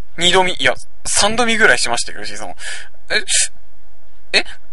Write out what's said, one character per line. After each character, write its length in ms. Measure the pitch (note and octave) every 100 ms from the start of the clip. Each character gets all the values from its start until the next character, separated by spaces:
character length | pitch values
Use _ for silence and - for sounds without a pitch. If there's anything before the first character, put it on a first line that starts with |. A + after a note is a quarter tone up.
| - -
二 140 | F3
度 120 | F#3
見、 80 | F3+
い 100 | F3
や、 120 | C3 - - - -
三 280 | - G3+
度 120 | A3+ A#3
見 100 | A3+
ぐ 100 | G#3
ら 100 | B2
い 20 |
し 100 | A#2+
ま 80 | A#2
し 80 |
た 80 | -
よ、 80 | -
吉 140 | G#2
井 20 | G2+
さ 80 |
ん。 60 | G2
え、 40 | F2+ - - - - - F3 - - - - - - - - - - -
え、 100 | G3 - - -